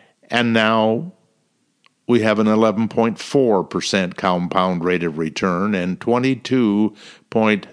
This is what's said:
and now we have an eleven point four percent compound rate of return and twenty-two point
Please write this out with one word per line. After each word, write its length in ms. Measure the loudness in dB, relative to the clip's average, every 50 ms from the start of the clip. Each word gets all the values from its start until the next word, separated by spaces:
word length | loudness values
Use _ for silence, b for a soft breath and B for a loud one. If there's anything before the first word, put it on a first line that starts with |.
| B B B _ _ -4
and 240 | -2 0 0 2 2
now 580 | 2 2 2 2 2 2 0 0 -2 -4 -8 -14 _ _ _ _ _ _ _ _ _ _ _ _ _ _ _ _ _ _
we 140 | 0 2 2
have 180 | 4 2 2 2
an 100 | 2 2
eleven 400 | 2 2 2 2 2 0 -2 -2
point 300 | 0 0 -2 -2 -2 -6
four 440 | -6 -2 0 2 2 2 2 0
percent 540 | 0 -2 -4 -6 -4 -2 -2 -2 -2 -2 -4
compound 680 | -2 0 0 0 0 0 -2 0 0 0 0 0 0
rate 220 | 0 0 0 0 -2
of 140 | -4 -4 -4
return 560 | -6 -6 -4 -2 -2 -2 0 0 -2 -2 -2
and 260 | -2 -2 -4 -6 -4
twenty-two 960 | -2 -2 0 0 0 0 -2 -4 -4 -2 0 2 2 2 2 2 0 -2 B B B B B B B _
point 380 | -2 0 2 2 0 0 -4 -10